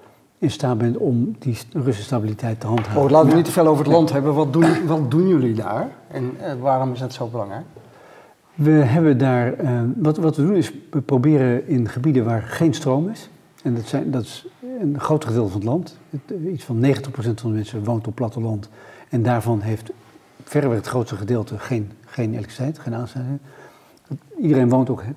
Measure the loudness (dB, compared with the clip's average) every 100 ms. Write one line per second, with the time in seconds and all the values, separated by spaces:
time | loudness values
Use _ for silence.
0 | -20 _ _ -4 -4 -2 -2 0 0 0
1 | 0 0 0 -4 -4 -6 -6 -4 -2 -2
2 | -2 -4 -2 -4 -6 -6 -2 -2 0 2
3 | 6 6 8 6 4 4 4 4 4 4
4 | 4 2 0 2 2 4 4 4 0 0
5 | 2 2 4 4 2 0 -2 -4 -6 -10
6 | -12 -8 -8 -8 -8 -4 0 0 0 -4
7 | -6 -8 -8 -6 -8 -10 -14 -20 -20 -20
8 | -20 -20 -20 _ _ 0 4 6 6 4
9 | 4 4 4 2 0 -2 -2 0 0 0
10 | 0 2 0 2 2 2 0 -6 -8 -6
11 | 0 2 4 4 4 0 0 0 0 -2
12 | 2 2 2 -2 -2 0 0 2 0 0
13 | -2 -6 -16 -20 _ _ -4 -4 -4 -4
14 | -2 -4 -6 -12 -18 -16 -12 -4 -4 -2
15 | 0 -2 0 -2 -2 -2 -2 -4 -6 -14
16 | -14 -12 -10 -8 -6 -8 -4 0 2 0
17 | -4 -6 -4 -4 -4 -4 -4 -6 -4 -4
18 | -4 -6 -6 -4 -4 -6 -8 -20 -20 -20
19 | -6 0 2 0 0 -2 -2 -6 -8 -18
20 | -20 -20 _ -20 -4 -2 0 0 -2 -4
21 | -4 -4 -2 -2 -2 -8 -6 -4 -6 -12
22 | -12 -6 -4 -4 -8 -6 -6 -6 -8 -8
23 | -8 -8 -8 -8 -10 -20 -20 -20 _ _
24 | -14 -14 -12 -2 2 4 4 4 2 -2
25 | -8